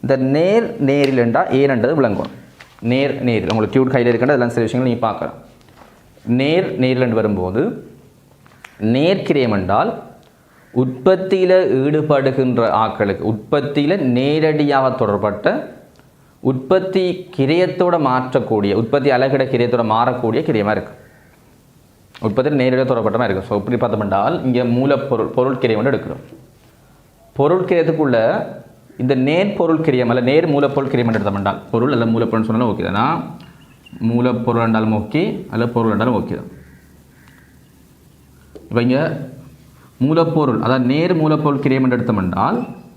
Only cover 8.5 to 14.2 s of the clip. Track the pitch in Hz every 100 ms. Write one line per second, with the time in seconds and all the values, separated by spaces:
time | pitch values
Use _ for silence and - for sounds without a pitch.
8.5 | - - - 107 123 160 196 - 143 127
9.5 | 101 90 104 190 - - - - _ _
10.5 | _ _ 117 131 127 131 185 190 190 180
11.5 | 185 165 131 135 151 151 143 135 131 131
12.5 | 117 117 104 110 - 104 95 98 107 -
13.5 | 147 143 147 143 196 135 123